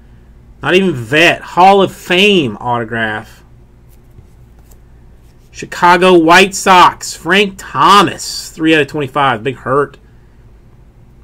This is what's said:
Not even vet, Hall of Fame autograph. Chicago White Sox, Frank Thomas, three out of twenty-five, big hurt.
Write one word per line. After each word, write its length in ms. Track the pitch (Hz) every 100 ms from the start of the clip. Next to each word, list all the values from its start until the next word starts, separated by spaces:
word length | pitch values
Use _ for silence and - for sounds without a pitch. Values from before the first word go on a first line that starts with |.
| - - - - - -
Not 140 | 135 180
even 180 | 190
vet, 480 | 135 107 151 165 -
Hall 400 | - - 190 196
of 120 | 190
Fame 640 | - - 180 208 196 127 101
autograph. 840 | 123 120 113 117 110 110 110 - - - - - - - - - - - - - - - - - - - - - -
Chicago 680 | - - - 175 180 185 180
White 380 | 160 180 196 -
Sox, 580 | 202 180 156 - -
Frank 420 | - 160 190 202 190
Thomas, 920 | - 131 160 202 170 - - - -
three 240 | - 160
out 80 | 160
of 60 | 139
twenty-five, 560 | 151 139 143 139 113
big 120 | 123 120
hurt. 400 | 123 139 135 - _ - - _ - - - - - _ - -